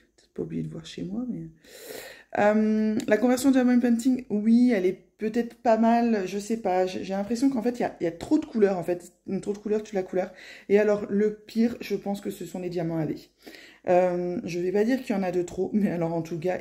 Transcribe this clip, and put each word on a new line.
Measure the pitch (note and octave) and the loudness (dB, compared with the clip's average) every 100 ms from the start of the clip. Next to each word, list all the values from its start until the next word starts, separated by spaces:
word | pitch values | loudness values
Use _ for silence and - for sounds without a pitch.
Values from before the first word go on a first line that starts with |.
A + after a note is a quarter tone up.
| _ _ | _ _
peut-être | _ | _
pas | - | -10
oublié | E3 E3 | -8 -6
de | D#3 | -8
voir | D#3+ D#3+ | -10 -14
chez | - | -12
moi, | F3 G#3 B3+ | -10 -8 -8
mais, | F3 E3 D#3+ _ - - - - - _ - | -10 -12 -18 _ -20 -18 -16 -18 -20 _ 0
euh, | G#3 G#3+ G#3+ G#3+ G#3+ G#3+ - | 2 4 2 2 0 -2 0
la | G#3+ | 2
conversion | B3 B3+ C4+ | 2 2 4
en | |
diamond | C4 B3 B3 | 4 4 4
painting, | A#3+ A#3 C4+ B3 - | 4 2 2 0 -2
oui, | G#3 G#3+ A#3 B3 | -2 4 6 6
elle | G#3+ F#3 | 4 0
est | F#3 _ _ | -2 _ _
peut-être | A3 A#3 A#3 - | -4 -2 -4 -2
pas | B3 A3 | 2 4
mal, | A3+ A#3 A#3 G#3+ F#3 | 4 4 2 0 -2
je | G3+ | -6
sais | G3+ A3+ | -4 -2
pas, | G3 F#3 F#3 | 0 2 0
j'ai, | G3+ | -2
j'ai | F3+ | -6
l'impression | G3 G3+ A#3 C4+ | -4 -4 0 2
qu'en | B3 | 2
fait, | A#3 B3 | -2 -2
il | |
y | G3 | -4
a, | - | -2
il | E3+ | -4
y | |
a | |
trop | E3 - D#4 | -4 0 0
de | D#4 | 0
couleurs, | A#3 G3 F#3 | 2 2 2
en | |
fait, | E3 F3 - _ - F#3+ | -2 -4 -6 _ -8 -6
trop | G3+ | -4
de | G3+ | -6
couleurs, | G#3 G#3+ | -4 -4
tue | G#3+ G3 | -2 -4
la | |
couleur, | F#3+ F#3 F#3+ - - - - | -2 -4 -4 -8 -20 -16 2
et | G3+ | 4
alors, | G#3+ G3+ G3+ | 6 2 0
le | G3 G#3+ G#3 | 0 0 -2
pire, | - A3+ A#3 A#3 | -4 0 0 0
je | - G3 | -6 -6
pense | G3+ G3+ | -4 -6
que | G3+ | -6
ce | F#3+ F3 | -10 -10
sont | F#3 | -8
les | F3+ | -6
diamants | E3+ E3 E3 | -4 -2 -2
A | D#3 | -2
B. | - - _ - - - - - | -6 -12 _ -20 -20 -20 -8 2
Euh, | F3+ F#3 F3+ F3 F3 | 4 4 0 -2 -4
je | F3+ F3 | -4 -4
vais | F3+ | 0
pas | G3+ | 2
dire | A3 C4 | 2 0
qu'il | - G3 | 0 -2
y | |
en | |
a | F#3 | 0
de | F3+ | -2
trop, | F3 - F#3+ | -4 -4 -2
mais | G#3 F#3+ | 0 0
alors | E3+ E3 | 0 -2
en | E3+ | -2
tout | E3 F3 | -4 -4
cas, | F3+ F3+ | -4 -2